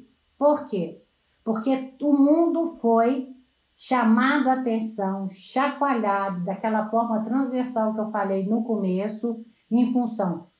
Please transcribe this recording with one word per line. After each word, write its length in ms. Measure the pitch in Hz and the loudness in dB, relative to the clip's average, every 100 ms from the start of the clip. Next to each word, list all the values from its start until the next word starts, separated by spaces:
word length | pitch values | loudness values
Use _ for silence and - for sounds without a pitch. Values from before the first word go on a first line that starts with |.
| - _ _ - | -18 _ _ 0
Por 260 | 294 294 - | 2 2 -2
quê? 360 | 196 165 - _ _ _ _ | -4 -4 -8 _ _ _ _
Porque 500 | 226 220 269 262 - - | -4 -2 0 -2 -4 -4
o 120 | 294 | 2
mundo 520 | 277 285 330 339 330 320 - | 4 6 6 4 2 -2 -2
foi 500 | 226 226 240 262 - - _ _ _ _ | 2 4 4 0 -4 -14 _ _ _ _
chamado 760 | - 254 226 226 269 294 254 | -2 2 4 4 4 2 2
a 40 | |
atenção, 760 | 262 247 226 220 - 190 196 190 | 0 0 -2 -4 -4 -4 -4 -6
chacoalhado 1120 | - - 262 285 - 277 240 202 196 196 180 | -10 -6 -2 -2 0 -2 0 0 0 -2 -4
daquela 460 | 190 185 220 214 214 | -6 -4 -2 -2 0
forma 340 | 226 226 220 | 0 0 -2
transversal 680 | 220 262 247 254 254 226 220 | -2 -2 -2 -2 -4 -2 -2
que 60 | 214 | -2
eu 100 | 214 | -4
falei 380 | 214 196 196 196 | -4 -2 -2 -2
no 160 | 226 | -2
começo, 840 | 226 208 190 185 208 - 240 226 - _ - | -2 -2 -2 -2 -4 -6 -6 -6 -12 _ -2
em 220 | 233 240 | 0 2
função. 560 | 247 226 - 185 165 - | 0 -2 -2 -4 -4 -10